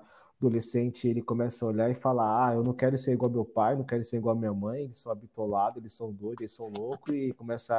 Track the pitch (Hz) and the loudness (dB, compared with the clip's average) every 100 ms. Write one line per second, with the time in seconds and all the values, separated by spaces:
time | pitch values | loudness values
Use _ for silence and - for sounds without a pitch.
0 | - - - - 131 117 117 123 120 - | -8 -20 -20 -2 0 2 0 0 0 0
1 | 120 117 117 117 120 - 113 110 117 123 | 0 0 0 -2 -2 -2 -2 2 2 2
2 | 131 123 107 113 127 117 123 123 131 135 | 2 2 4 4 4 4 2 2 2 2
3 | 135 123 123 120 110 113 107 135 131 120 | 2 2 2 0 0 2 2 2 0 -2
4 | 113 120 113 113 110 101 104 135 139 117 | -2 0 2 2 0 -2 -2 -4 -8 -8
5 | 120 104 110 113 104 98 104 120 110 - | -8 -8 -8 -6 0 2 2 -2 -12 -10
6 | 113 98 104 120 110 - 110 104 117 135 | -10 -6 -6 -6 -8 -10 -8 -6 -6 -6
7 | - 143 135 - 117 117 - | -2 -2 -2 -4 -4 -4 0